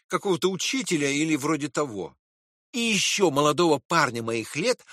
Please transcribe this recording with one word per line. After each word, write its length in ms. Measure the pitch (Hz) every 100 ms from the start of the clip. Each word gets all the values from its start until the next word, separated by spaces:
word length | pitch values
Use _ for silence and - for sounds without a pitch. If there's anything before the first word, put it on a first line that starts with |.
| -
какого-то 440 | 180 202 175 185
учителя 580 | 190 - 269 214 165 143
или 280 | 143 160 151
вроде 320 | 147 160 147
того. 480 | 156 147 101 80 _ _ _ _ _ _
И 60 | 233
еще 520 | 233 202 - - 180
молодого 480 | 139 147 147 170 143
парня 420 | - 170 139 117
моих 360 | 113 117 107 139
лет 280 | 233 233 -